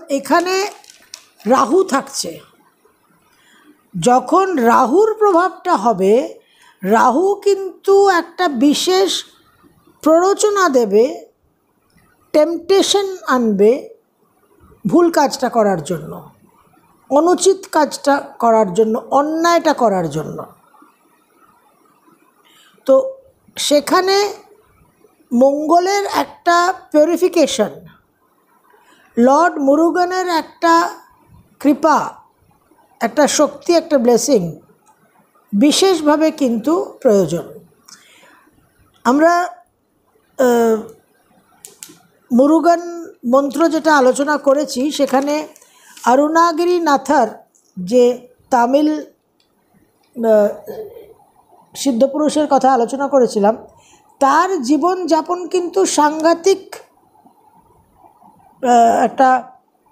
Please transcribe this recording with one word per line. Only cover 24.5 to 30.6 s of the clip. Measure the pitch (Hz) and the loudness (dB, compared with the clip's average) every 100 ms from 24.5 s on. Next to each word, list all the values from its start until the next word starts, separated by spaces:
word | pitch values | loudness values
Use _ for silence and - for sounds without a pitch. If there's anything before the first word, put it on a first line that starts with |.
| _ _ _ _ _ _ _ _ | _ _ _ _ _ _ _ _
মঙ্গলের | 240 269 294 302 339 359 403 | 2 2 2 2 2 2 -2
একটা | 392 - 269 - 349 339 359 359 - | -4 -4 -6 -6 0 2 0 -4 -2
পিউরিফিকেশন, | 302 320 339 359 339 269 - 202 - - _ _ _ _ _ _ _ _ _ _ _ _ 233 | 0 2 2 0 0 0 -2 -4 -6 -20 _ _ _ _ _ _ _ _ _ _ _ _ 0
লর্ড | 247 285 349 320 | 4 4 2 0
মুরুগানের | 269 294 339 339 359 370 359 | 0 2 2 0 -2 -2 -4
একটা | 330 294 - | -4 -6 -4